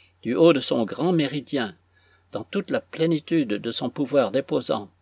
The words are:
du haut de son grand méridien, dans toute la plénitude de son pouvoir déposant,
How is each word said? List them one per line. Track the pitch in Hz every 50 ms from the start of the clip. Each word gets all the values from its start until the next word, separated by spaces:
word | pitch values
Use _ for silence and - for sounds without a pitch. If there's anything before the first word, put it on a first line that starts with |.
| - _ _ _
du | - 113 120
haut | - 165 170 160
de | 135
son | 123 - - 127 113
grand | 98 - - 147 180
méridien, | 185 165 147 135 151 147 123 - - 135 117 101 85 - _ _ _ _ _ _ _ _ _ _
dans | - - -
toute | - - 202 190 -
la | - -
plénitude | - _ - - 160 165 165 151 - - 165 165 143 110 104
de | 101 104 117
son | 113 - 131 123
pouvoir | - - 143 127 147 143 123 101
déposant, | 101 131 139 - 151 135 - - - 113 104 98 _ _